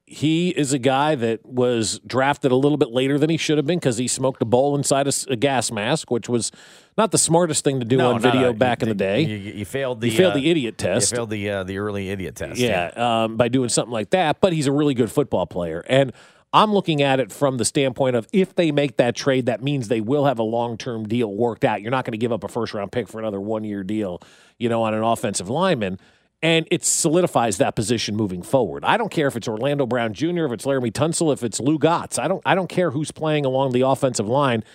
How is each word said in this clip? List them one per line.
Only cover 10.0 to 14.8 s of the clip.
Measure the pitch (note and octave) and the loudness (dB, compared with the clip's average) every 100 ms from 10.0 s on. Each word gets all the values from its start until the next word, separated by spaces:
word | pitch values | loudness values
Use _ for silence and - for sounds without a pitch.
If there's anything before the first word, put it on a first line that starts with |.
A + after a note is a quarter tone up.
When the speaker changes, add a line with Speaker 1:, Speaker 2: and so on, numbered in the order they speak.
| A#2 | 0
Speaker 1:
You | E3+ | 4
failed | F#3 | 2
Speaker 2:
uh, | G#2 | 2
Speaker 1:
the | C#3 | 0
idiot | E3+ A2+ - | 0 -2 -4
test. | F2+ G#2+ G#2 | -2 0 0
Speaker 2:
You | A#2+ | -2
failed | A2+ | -4
the, | G#2+ G2+ | -4 -2
uh, | G2+ | -4
the | F#2 G2 | -4 -4
early | G#2 G2+ F#2+ | -4 -4 -6
idiot | G2 E2+ - | -6 -8 -8
test. | - - | -8 -2
Speaker 1:
Yeah, | B2 F#2 E2+ - | 0 0 -2 -2
Speaker 2:
Yeah. | A#2+ A2+ | 0 0
Speaker 1:
um, | A2+ A2+ | 0 0
by | A#2+ | 0
doing | C3 A#2+ | 0 0
something | - A2+ | -2 -4
like | A#2 G#2 | -6 -2
that. | F#3 D#3+ - | 0 0 2
But | G3 | 0
he's | D#3+ C#3 | 2 0
a | |
really | C#3 | 0